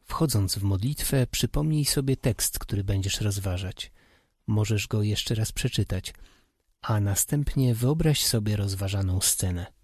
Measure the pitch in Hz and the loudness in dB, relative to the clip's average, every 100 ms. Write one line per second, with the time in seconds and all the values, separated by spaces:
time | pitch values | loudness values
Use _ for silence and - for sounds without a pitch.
0 | - - 156 107 95 - 98 95 117 151 | -10 -2 2 2 0 0 0 0 -2 -2
1 | - 139 123 - 127 - 156 151 143 - | 0 0 0 0 0 0 2 2 2 0
2 | 139 131 131 104 - - - 101 98 98 | 0 0 0 0 -2 -4 -4 -4 0 0
3 | 98 - 107 98 95 90 92 - - - | 0 -2 -2 -2 -2 -4 -6 -8 -14 -16
4 | _ _ _ _ - 107 107 107 - 110 | _ _ _ _ 0 0 2 0 0 0
5 | 104 101 - 110 107 - 127 - 101 92 | 0 0 0 -2 -2 -2 -2 0 0 -2
6 | - - - _ _ _ _ _ - 107 | -6 -16 -20 _ _ _ _ _ -2 0
7 | 101 98 - 147 143 139 127 113 123 160 | 2 0 0 0 0 2 2 2 2 2
8 | 160 143 - 120 107 104 101 95 95 98 | 2 2 2 2 2 0 0 -2 -2 0
9 | 95 90 - - 92 87 87 _ | 0 2 2 0 0 -2 -6 _